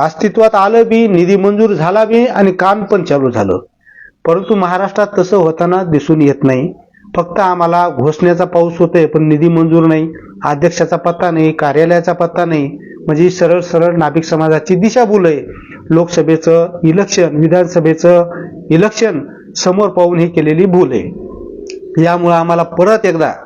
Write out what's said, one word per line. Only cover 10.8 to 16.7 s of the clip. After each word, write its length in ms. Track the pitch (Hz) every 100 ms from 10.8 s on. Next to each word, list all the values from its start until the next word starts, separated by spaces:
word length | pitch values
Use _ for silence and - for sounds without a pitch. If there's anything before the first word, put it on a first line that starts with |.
| 160 170
पत्ता 340 | 180 170 180
नाही, 220 | 165 160
कार्यालयाचा 600 | 156 151 143 165 175 175
पत्ता 320 | 175 170 175
नाही. 220 | 175 156 143 - - - -
म्हणजे 160 | 151
ही 80 | 180
सरळ 300 | 170 170 175
सरळ 360 | 175 170 175 170
नाभिक 280 | 151 160
समाजाची 500 | 165 160 160 156 156
दिशाभूल 520 | 180 214 240 226 208 170
आहे. 160 | 143 - - - - -
लोकसभेचं 880 | 165 170 - 151 160 165 165 170